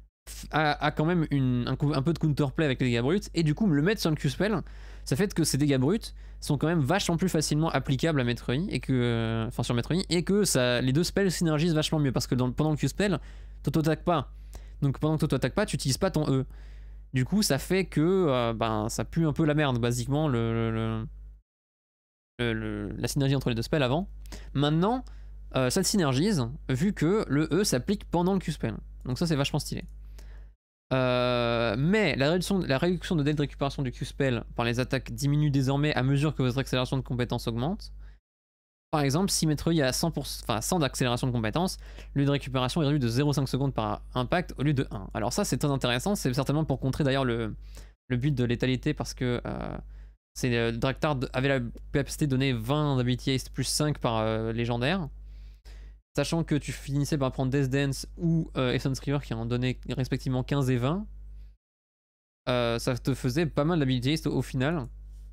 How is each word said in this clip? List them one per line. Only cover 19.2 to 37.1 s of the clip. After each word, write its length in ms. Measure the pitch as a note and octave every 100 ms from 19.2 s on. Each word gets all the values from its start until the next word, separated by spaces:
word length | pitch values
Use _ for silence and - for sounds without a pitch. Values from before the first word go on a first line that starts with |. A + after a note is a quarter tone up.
| D#3+
un 80 |
peu 120 | C3+ D#3
la 80 |
merde, 240 | D3+ C#3+ A#2+
basiquement, 500 | A#2+ A#2+ A#2+ C#3+ D#3
le, 260 | A#2 A#2
le, 180 | A2+ A2+
le, 360 | A2 A2 A2 A2 - - - _ _ _ _ _ _ _ _ _ -
le, 140 | A#2+
le, 420 | A2 G#2+ G#2 G2+ -
la 100 | A#2+
synergie 280 | - C3+ C#3
entre 140 | C3
les 60 | A#2
deux 60 |
spells 220 | - D#3
avant. 260 | B2 D3 G3 - - - -
Maintenant, 520 | C3 D3 D#3 F#3+ C4 - - - - - C3
euh, 140 | B2+
ça 120 | F#3+
te 60 | F#3
synergise, 600 | G#3 D3 B2+ G3 F3 A#2 C#3+ -
vu 260 | B2+ G3
que 300 | - D3+ G#3+ -
le 180 | C#3+ D#3+
E 100 | E3
s'applique 460 | G#3 B2+ - G#3 -
pendant 240 | D#3+ F3
le 60 | G3
Q-spell. 360 | - D3 A#2+ G2+ - - -
Donc 120 | B2
ça 80 | E3+
c'est 80 | C#3+
vachement 240 | C#3+ D3
stylé. 260 | - - - - - - - - - _ _ _ -
Euh, 840 | C3 B2+ B2 B2 A#2+ A#2+ A#2 A#2 A2
mais 380 | D3+ A3 F#3 B2
la 160 | C#3
réduction, 280 | F3+ F3 G3
la 180 | C3 C3+
réduction 380 | F3 F3+ - E3+
de 80 |
délai 120 | C#3+ D3
de 60 |
récupération 400 | C#3+ - C#3 -
du 100 | C3
Q-spell 520 | - C3 - C#3 A#2 - -
par 100 | A#2
les 140 | A#2+
attaques 320 | B2+ C3 -
diminue 380 | A#2 C#3+ D3 D3+
désormais 440 | C#3 C3 C#3+ D3+
à 100 | B2
mesure 320 | B2+ C#3 D3+ -
que 80 |
votre 140 | C3 A#2+
accélération 400 | C3 B2+ B2+ C3+
de 40 |
compétences 460 | -